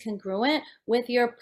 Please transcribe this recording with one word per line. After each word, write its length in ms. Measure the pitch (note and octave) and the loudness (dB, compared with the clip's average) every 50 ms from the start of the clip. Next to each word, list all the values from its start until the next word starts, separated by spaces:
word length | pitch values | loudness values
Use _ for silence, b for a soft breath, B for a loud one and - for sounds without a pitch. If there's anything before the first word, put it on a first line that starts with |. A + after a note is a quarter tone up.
congruent 640 | - A3 G#3 G3 - F#3+ F#3+ G3+ A#3+ C#4+ D#4 D4+ D4+ B B B B | -8 -8 -8 -6 -6 -4 -2 0 2 2 0 0 -2 B B B B
with 240 | - A3+ B3 A#3+ B3 | 0 0 0 0 0
your 260 | A#3+ B3 A#3+ A#3 A#3 - | 2 2 2 2 -2 -6